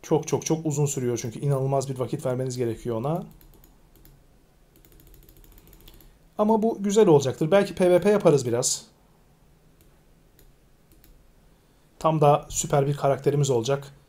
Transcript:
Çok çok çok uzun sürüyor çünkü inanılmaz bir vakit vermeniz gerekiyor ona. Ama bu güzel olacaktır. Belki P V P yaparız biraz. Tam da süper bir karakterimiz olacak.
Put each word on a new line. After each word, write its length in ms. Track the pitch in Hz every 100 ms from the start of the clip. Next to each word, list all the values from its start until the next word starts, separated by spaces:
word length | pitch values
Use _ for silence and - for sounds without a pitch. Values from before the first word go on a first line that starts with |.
Çok 260 | - 156 151
çok 180 | 131 -
çok 200 | 160 160
uzun 200 | 143 143
sürüyor 340 | 143 123 120
çünkü 180 | 123 110
inanılmaz 500 | 143 139 135 139 135
bir 100 | 127
vakit 260 | 117 - 131
vermeniz 320 | 127 131 127
gerekiyor 380 | 120 107 120 113
ona. 280 | 131 170 - - - - _ _ _ _ - - _ _ _ _ _ _ _ _ - - - - - - - - - - - _ _ -
Ama 260 | 208 220
bu 140 | 220 226
güzel 240 | 202 202 202
olacaktır. 440 | 147 139 - 156
Belki 240 | 196 196 -
P 160 | 180
V 100 | 180
P 80 | 190
yaparız 360 | 208 190 143 123
biraz. 400 | 117 131 - - _ _ _ _ _ _ _ _ _ _ _ _ _ _ _ - _ _ _ _ _ _ - _ _ _ _ _ _ _ _
Tam 220 | 160 160
da 240 | 147 151 -
süper 380 | - - 147 139
bir 100 | 143
karakterimiz 520 | 143 135 143 143 135
olacak. 440 | 123 113 139 - -